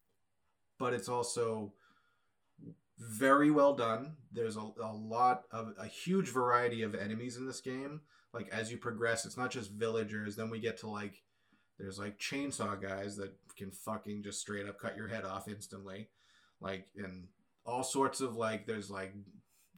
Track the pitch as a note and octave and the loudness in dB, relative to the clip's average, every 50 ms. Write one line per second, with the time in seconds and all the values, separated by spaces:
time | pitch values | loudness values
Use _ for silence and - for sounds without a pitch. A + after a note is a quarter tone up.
0 | _ _ _ _ _ _ _ _ _ _ _ _ _ _ _ - C3 B2 B2 A2 | _ _ _ _ _ _ _ _ _ _ _ _ _ _ _ -2 0 0 0 0
1 | - B2 B2 A#2+ A#2 - - A#2+ A#2 A2+ A2 A2 G#2 G2 - _ _ _ _ _ | 0 0 0 0 2 0 2 0 2 2 0 -2 -4 -6 -8 _ _ _ _ _
2 | _ _ _ _ _ _ _ _ _ _ _ - - A2+ - _ _ _ _ - | _ _ _ _ _ _ _ _ _ _ _ -18 -16 -16 -16 _ _ _ _ -16
3 | A#2 A#2 G#2+ G#2+ C3+ C3+ C#3 D3 D3 D3+ D3+ D3 C#3 C#3+ C3+ B2 A#2 A2+ A2 A#2 | -12 -8 -2 4 8 8 10 10 10 8 10 10 8 8 8 6 4 2 2 0
4 | C3+ D#3+ D#3 - - - G#2+ A#2 A2+ A2 G#2 A2 A2 G#2+ - A2+ A2 A2 G#2+ G#2+ | -2 -6 -10 -14 -16 -10 -4 -2 -2 -2 -2 -4 -8 -8 -8 -6 -6 -6 -6 -6
5 | A2 A2 A2+ B2 B2+ B2+ B2+ - - - A2+ A2+ A2+ G#2+ G2+ G2 A2 G#2+ - - | -6 -2 4 6 8 6 6 4 0 -8 -8 -6 -6 -6 -8 -8 -10 -10 -8 -6
6 | - F3 F#3 G3 E3+ B2+ A2+ C3 - E3 A#2+ A#2+ B2 A#2+ A#2 A2+ A2 G#2 G2+ F#2+ | 0 2 4 4 4 2 2 4 4 6 6 6 6 4 2 2 -2 -2 -2 -2
7 | G2+ G#2 A2 A2+ B2 B2+ A#2+ B2 C3 C3 B2 - - C3 B2+ C3 C#3 C#3+ D3 D#3 | -2 -2 -2 -4 -4 -6 -6 -6 -6 -6 -8 -6 -6 -6 -6 -4 -6 -8 -8 -10
8 | - _ _ _ _ _ - A#2 G#2 - - A2 A2 A2+ A#2+ A2+ - A#2+ A2 G#2 | -14 _ _ _ _ _ -8 -8 -8 -4 -4 -4 -4 -4 -6 -4 -4 -4 0 2
9 | A#2 A2+ A2+ A2+ - G#2+ - B2+ B2+ B2+ - B2 G#2+ G2+ G#2 G#2 A2+ A2+ A2+ A2+ | 2 2 2 2 0 -6 -4 -2 -2 -2 -2 -4 -6 -6 -2 0 0 2 2 2
10 | G#2+ G#2 G#2+ G#2+ G#2+ G#2 G2+ A2+ A2+ A2 A2+ A2 A2+ A2+ A2 - A2+ A2 G#2+ G#2 | 0 0 -2 -4 -4 -4 -4 -4 -4 -4 -4 -2 -2 -2 -2 -2 -8 -6 -6 -4
11 | G#2 G2+ F#2 - _ _ _ _ _ _ _ _ _ _ _ - G2 G2 F#2+ G2 | -6 -6 -8 -12 _ _ _ _ _ _ _ _ _ _ _ -10 -10 -8 -6 -6
12 | G2+ G#2 G#2 - - - D3 C#3 C#3+ C#3 - - G#2+ G2+ G2+ G2 G2 G2 F#2+ G2 | -6 -8 -6 -6 -6 -4 -2 -2 -2 -4 -2 -2 0 0 -2 -2 -4 -4 -4 -4
13 | G2+ G#2 G#2 - G2 F#2+ - - _ - - - G2+ F#2+ F#2+ - - A2+ A2 G#2+ | -4 -6 -4 -6 -8 -8 -8 -14 _ -20 -14 -12 -10 -10 -10 -10 -6 -4 -4 -4
14 | - G#2 G#2 G#2 G2+ G2+ G2+ - - - G#2 G2+ G2+ G2+ - - - G2 F#2+ G#2 | -4 -6 -6 -6 -6 -6 -6 -6 -6 -4 -4 -4 -4 -6 -8 -6 -8 -8 -6 -6
15 | A2+ G2 G2 F#2+ G2 F#2+ F#3+ G2 - - G#2 G#2 - - G3 G3 G3 F#3+ F#3+ G3+ | -6 -6 -4 -4 -4 -4 -6 -6 -6 -8 -10 -10 -10 -12 -12 -12 -10 -10 -10 -10
16 | A3 - _ _ _ _ _ _ _ _ _ - F#2+ F#2+ G2 F#2+ F#2 _ - G2+ | -12 -12 _ _ _ _ _ _ _ _ _ -8 -6 -6 -6 -6 -8 _ -12 -10
17 | G2+ F#2+ F#2 F#2 F2+ F#2 _ _ _ _ _ _ - A2+ A#2+ B2+ C3 - - C#3 | -8 -8 -8 -10 -14 -16 _ _ _ _ _ _ -8 -4 -2 -2 -2 0 2 4
18 | C3+ C3+ - - C3+ B2 A2 A#2 A2+ A2 G#2+ G2+ - - A2 G#2 G2 G2 G2 F#2+ | 4 4 2 0 -2 -2 0 0 0 0 0 -2 -4 -4 -4 -4 -4 -6 -6 -6
19 | F#2+ F#2+ G2+ G2+ G2 F#2 - - _ _ _ _ _ _ _ | -6 -6 -8 -12 -16 -16 -20 -20 _ _ _ _ _ _ _